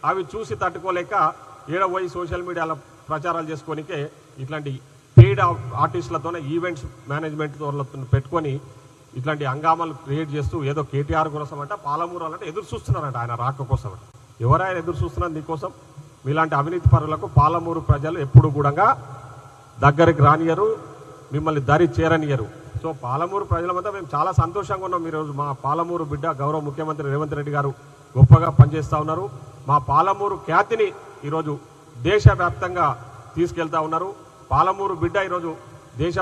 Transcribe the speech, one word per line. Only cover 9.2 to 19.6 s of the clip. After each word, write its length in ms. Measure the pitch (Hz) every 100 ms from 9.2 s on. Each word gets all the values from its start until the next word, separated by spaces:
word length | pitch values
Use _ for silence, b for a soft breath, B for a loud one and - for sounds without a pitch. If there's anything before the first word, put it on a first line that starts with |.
| 131 151 139
హంగామాలు 480 | 131 156 165 165 139 135
క్రియేట్ 240 | 147 156 147
చేస్తూ 280 | 139 170 139
ఏదో 100 | 147 139
కేటీఆర్ 380 | 139 147 160 156 147
కోసం 220 | 143 143
అంట 120 | 143 202 143
పాలమూరు 360 | 147 170 175
వాళ్ళంటే 240 | 160 165 190
ఎదురు 140 | 170 185
చూస్తున్నారంట 440 | - - 180 147 120
ఆయన 180 | 120 120
రాక 260 | 123 139 123
కోసం 180 | 123 104 92
అంట. 80 | - - - -
ఎవరైనా 380 | 117 160 190 180
ఎదురు 140 | 165 165
చూస్తున్నారు 300 | 175 147 175
నీకోసం? 380 | 156 147 160 185 - - - - - 131
మీలాంటి 300 | 156 160 147
అవినీతి 320 | 147 175 -
పరులకు 380 | 165 151 156 196 -
పాలమూరు 400 | 147 170 170 165
ప్రజలు 380 | 139 143 151 175
ఎప్పుడు 280 | 135 127 - 143
కూడా 300 | 143 147 214 262 - - - - - -